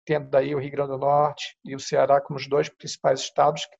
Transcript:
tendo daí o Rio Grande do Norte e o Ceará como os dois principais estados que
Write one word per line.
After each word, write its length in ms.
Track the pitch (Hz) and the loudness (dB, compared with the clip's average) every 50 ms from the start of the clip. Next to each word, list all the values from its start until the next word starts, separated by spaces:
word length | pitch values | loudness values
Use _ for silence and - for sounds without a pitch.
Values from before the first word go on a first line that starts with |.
| _ | _
tendo 240 | - 151 147 135 135 | -4 -4 -4 -2 0
daí 240 | 143 135 135 139 147 | 2 2 2 2 -2
o 60 | 139 | -4
Rio 120 | 135 143 | -6 -4
Grande 200 | 143 143 143 139 | -4 -4 -4 -4
do 60 | 135 131 | -4 -2
Norte 560 | 139 139 143 147 147 147 147 - - - - _ - | 0 2 4 4 2 2 -2 -6 -12 -14 -14 _ -12
e 100 | - 135 | -12 -10
o 40 | 135 | -10
Ceará 420 | - - 151 139 135 135 139 143 | -6 -2 2 2 4 6 4 4
como 160 | 139 - 147 | 2 -2 -8
os 100 | 135 135 | -8 -4
dois 220 | 135 139 147 156 - | -2 0 0 0 -2
principais 520 | - _ - 147 - - - 143 135 135 | -6 _ -14 -12 -10 -2 0 0 2 0
estados 440 | - - - - 143 147 151 156 - | -2 -4 0 2 2 2 2 -2 -6
que 100 | - - | -12 -12